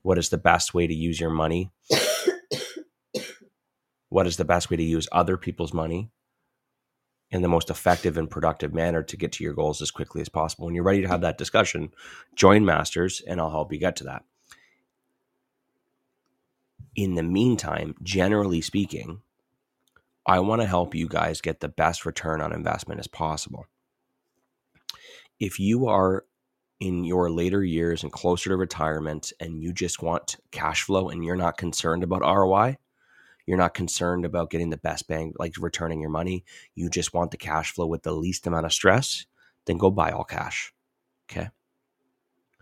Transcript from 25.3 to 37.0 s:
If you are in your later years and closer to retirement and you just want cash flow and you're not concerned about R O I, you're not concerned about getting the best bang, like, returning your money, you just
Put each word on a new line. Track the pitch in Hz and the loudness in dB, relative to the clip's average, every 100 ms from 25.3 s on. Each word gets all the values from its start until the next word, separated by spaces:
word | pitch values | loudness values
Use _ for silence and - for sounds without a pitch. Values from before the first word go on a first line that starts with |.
| - | -6
If | 98 - | -6 0
you | 98 120 123 | 2 2 4
are | 98 95 95 - _ _ _ _ - | 4 4 2 -4 _ _ _ _ -8
in | 92 87 | -4 -2
your | 85 90 87 | 0 2 2
later | 82 90 101 | 0 0 0
years | 95 82 85 82 | 0 0 0 -2
and | 76 | -6
closer | - 87 87 95 | -4 0 0 0
to | 92 | -2
retirement | 90 - 78 78 78 76 - - | -2 -2 -2 -2 -4 -8 -10 -12
and | 82 78 | -10 -8
you | 85 | -8
just | 87 87 - | -4 -6 -4
want | 82 85 - - _ | -2 -2 -4 -12 _
cash | - 80 80 | -4 -2 -2
flow | - 95 92 | 0 0 0
and | 85 | -4
you're | 82 92 | -4 0
not | 85 - | -2 -2
concerned | 87 - 85 85 | -4 -2 0 0
about | 87 92 | 0 0
R | 73 98 95 | 4 4 6
O | |
I, | 98 123 135 _ _ _ _ _ _ - | 6 4 0 _ _ _ _ _ _ 0
you're | 90 | 2
not | 87 | 2
concerned | - 87 - 87 90 85 | 2 -4 -2 0 0 -2
about | 85 82 | -2 -2
getting | 82 82 | -2 -2
the | 78 | -4
best | 80 80 - | -4 -6 -6
bang, | 80 80 - | -6 -6 -6
like, | 80 78 | -8 -6
returning | 82 - 82 78 | -6 -4 -4 -4
your | 78 | -4
money, | 78 90 90 - - - | -4 -4 -6 -10 -20 -16
you | - 87 | -8 -4
just | 90 | -2